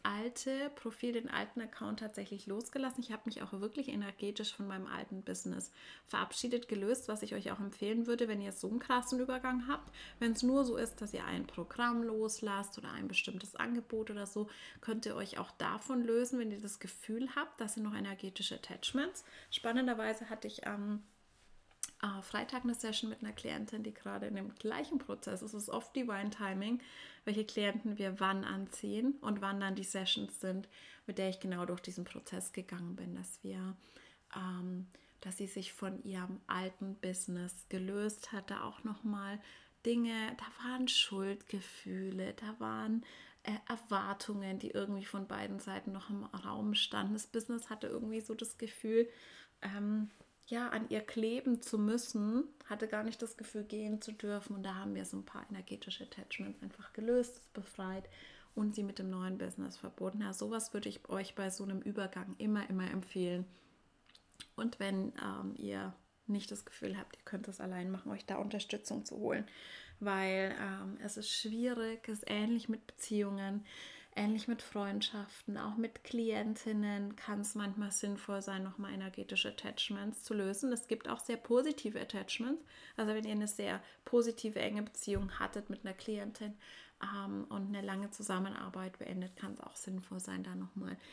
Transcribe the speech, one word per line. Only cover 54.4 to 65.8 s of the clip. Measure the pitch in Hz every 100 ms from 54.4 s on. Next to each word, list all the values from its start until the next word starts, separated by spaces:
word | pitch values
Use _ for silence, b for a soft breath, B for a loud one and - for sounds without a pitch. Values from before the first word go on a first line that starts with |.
| 202 202
Und |
da | 190 190
haben | 202
wir | 190
so | 185 196
ein | 196
paar | - -
energetische | 196 185 202 - -
Attachments | - - 202 - 196 -
einfach | 196 - -
gelöst, | - 220 247 240 - -
befreit | - 190 - 185 190 - B B B B
und | - 208
sie | 208
mit | 202 202
dem | 190
neuen | 185 185 185
Business | 185 185 185 -
verbunden. | 190 - 185 208
Ja, | 202
sowas | 190 208 226 220
würde | 208 208
ich | - -
euch | 190 196
bei | - 190
so | 190
einem | 196 190
Übergang | - 208 190 185 190 190
immer, | 214 208 -
immer | 185 185
empfehlen. | 190 185 190 180 180 185 B B B B _ - - _ - - -
Und | 226 -
wenn, | 196 190 190 -
ähm, | - 196 196 -
ihr | 202 196